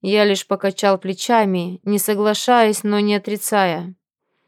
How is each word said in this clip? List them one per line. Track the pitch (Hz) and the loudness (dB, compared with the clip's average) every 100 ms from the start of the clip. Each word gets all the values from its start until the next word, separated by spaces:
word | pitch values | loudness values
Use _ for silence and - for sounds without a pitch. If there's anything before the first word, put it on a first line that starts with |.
Я | 185 208 | 0 2
лишь | 208 196 - | 2 0 -2
покачал | 196 196 190 202 190 | -4 -4 0 0 0
плечами, | 190 185 - 240 208 185 175 185 | -2 -8 0 2 2 0 -4 -8
не | - 208 | -2 -2
соглашаясь, | - 208 208 208 - 240 220 208 | 0 0 0 0 2 4 4 2
но | 208 208 | -2 0
не | 208 | 0
отрицая. | 208 202 202 - 208 190 165 175 185 _ _ _ _ | -2 -2 -8 -2 0 0 -2 -8 -16 _ _ _ _